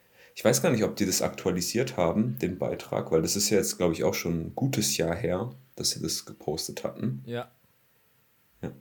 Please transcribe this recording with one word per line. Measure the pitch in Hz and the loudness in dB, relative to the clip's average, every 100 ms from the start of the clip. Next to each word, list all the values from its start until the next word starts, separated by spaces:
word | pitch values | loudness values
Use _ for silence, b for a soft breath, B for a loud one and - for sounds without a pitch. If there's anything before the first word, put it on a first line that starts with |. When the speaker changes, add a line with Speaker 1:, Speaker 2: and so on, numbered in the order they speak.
| b b b | b b b
Speaker 1:
ich | b | b
weiß | - 127 | 4 4
gar | 175 | 4
nicht, | 113 | 4
ob | 101 - | 2 2
die | 92 | 0
das | - | 2
aktualisiert | - - 92 90 87 113 131 - | 0 -2 -2 0 0 0 0 2
haben, | 85 104 127 - | 2 2 0 0
den | 92 - | -2 -2
Beitrag, | 62 - - - - | -4 -4 -4 -4 2
weil | 82 | 2
das | 82 98 | 2 2
ist | - | 2
ja | 104 | 2
jetzt, | - - | 2 2
glaub | 90 | 0
ich, | 80 | 2
auch | - - | 0 0
schon | 85 82 80 | 0 -2 -4
ein | - | -2
gutes | 143 131 - - | 0 2 0 2
Jahr | 80 | 0
her, | 85 85 92 123 - - - | 0 0 -2 -4 -10 -14 -4
dass | - | -2
sie | 85 | -2
das | 80 - - | -4 -4 -8
gepostet | - - 78 - - | -10 -6 -4 -6 -6
hatten. | - - 113 131 117 | -8 -4 -4 -4 -8
Speaker 2:
Ja. | 120 123 _ _ _ _ _ _ _ _ _ _ _ | -10 -10 _ _ _ _ _ _ _ _ _ _ _
Speaker 1:
Ja, | - - | -10 -10